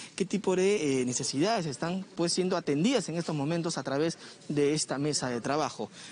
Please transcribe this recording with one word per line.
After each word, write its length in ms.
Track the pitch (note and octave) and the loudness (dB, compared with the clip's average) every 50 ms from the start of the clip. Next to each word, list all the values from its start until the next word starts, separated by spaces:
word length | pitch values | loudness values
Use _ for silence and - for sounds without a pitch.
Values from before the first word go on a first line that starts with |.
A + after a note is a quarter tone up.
| - - - | -16 -8 -4
qué 80 | - F#3+ | -4 -2
tipo 320 | F3 - G3 - - F#3 | 0 -2 0 2 2 2
de, 460 | F3+ F#3 G3 G#3 G#3 D#3 C#3+ C3+ C3 | 4 4 4 4 4 2 2 2 2
eh, 40 | B2+ | 2
necesidades 600 | B2 B2 - C#3 - - C3+ D#3 G#3 A#3 A3 E3 | 0 -2 -2 -2 -2 0 2 2 2 2 2 0
están, 400 | D#3+ C3+ - - E3 F3+ F#3+ F#3+ - - | -2 -4 -4 -4 -4 -2 -4 -6 -6 -4
pues, 160 | - E3+ E3+ | -2 0 0
siendo 260 | E3+ - F3+ F#3 F#3 E3+ | 2 0 0 0 0 0
atendidas 520 | E3 - C#3+ C#3+ E3 A#3 C#4 A#3 E3+ - | 0 0 2 4 4 4 4 2 0 -2
en 80 | D#3 E3+ | -4 -4
estos 180 | E3 - D#3+ | -4 -2 -2
momentos 440 | D3+ C#3 D3 E3+ E3+ E3 E3+ D#3+ D3+ | -2 0 0 0 0 -2 -2 -4 -4
a 40 | C3+ | -4
través 360 | C3+ C3+ C#3 D#3 E3+ D#3+ - - - - - - - | -2 0 0 0 0 -2 -4 -10 -18 -20 -14 -8 -4
de 280 | D#3 C#3+ D3 C#3+ D3+ | 0 2 4 4 4
esta 240 | D3+ - - C#3+ C3 | 2 0 -2 -2 -2
mesa 320 | C#3+ D3+ C#3+ - - B2+ | 0 0 0 -2 -2 -2
de 100 | B2 A#2+ | -2 -2
trabajo. 480 | G#2 B2 C#3 D3+ D3+ B2 - - A2 G2+ - - - - | -2 0 0 0 0 -2 -2 -6 -8 -10 -10 -14 -18 -16